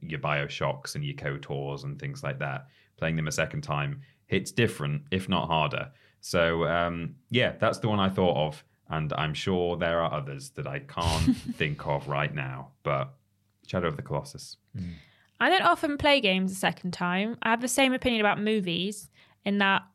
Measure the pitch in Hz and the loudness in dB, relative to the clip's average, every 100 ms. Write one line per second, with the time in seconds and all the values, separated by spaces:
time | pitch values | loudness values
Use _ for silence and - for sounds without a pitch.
0 | - 78 76 73 71 - 71 69 - 73 | -8 -4 -2 0 -2 -2 -2 -2 -6 -6
1 | 73 69 73 71 - 71 69 71 73 71 | -6 -6 -6 -6 -6 -6 -6 -8 -8 -10
2 | 71 69 71 67 71 69 - _ _ _ | -10 -8 -6 -4 -6 -6 -10 _ _ _
3 | 80 80 78 - 80 73 - 73 71 69 | -2 0 0 0 -2 -2 -4 -2 -2 -6
4 | - _ _ 95 - - 117 - 73 73 | -12 _ _ -2 0 2 2 2 -4 -4
5 | - 92 92 87 - 80 73 - - - | -2 -2 0 0 2 2 2 0 -6 -12
6 | _ _ - 90 82 82 78 85 87 85 | _ _ -2 2 4 4 2 2 2 -2
7 | 82 - _ 117 104 - 110 - 113 104 | -6 -10 _ 0 0 2 0 0 0 2
8 | 95 95 92 80 76 - _ _ _ 80 | 2 4 2 4 0 -2 _ _ _ -4
9 | 76 71 78 73 - 92 87 85 85 85 | -2 -2 -2 -2 0 2 0 0 0 2
10 | 82 78 71 69 - - 69 69 - - | 0 -2 -6 -10 -12 -10 -8 -8 -8 -2
11 | 85 82 82 - - - 80 73 78 71 | 0 4 2 2 -2 -2 -2 -2 -2 -2
12 | 76 71 73 73 67 65 67 _ 73 69 | -2 -2 -2 -2 -6 -8 -14 _ -2 -2
13 | 67 - _ _ _ _ - 92 85 73 | -2 -10 _ _ _ _ -6 -2 -2 -4
14 | 71 71 67 67 - - _ 104 87 80 | -4 -6 -6 -14 -18 -20 _ -10 -10 -10
15 | - _ _ _ 247 370 339 330 311 285 | -18 _ _ _ 2 4 4 4 0 2
16 | 302 277 208 185 190 190 175 170 180 170 | 4 4 4 2 2 0 -2 -2 -6 -2
17 | 180 180 214 233 226 233 247 - 262 254 | 0 0 0 -2 0 0 0 2 4 4
18 | 254 233 208 196 214 220 180 170 190 208 | 2 4 4 4 2 2 0 -2 -2 -6
19 | - _ - _ 202 202 196 190 - | -14 _ -20 _ -2 4 4 4 0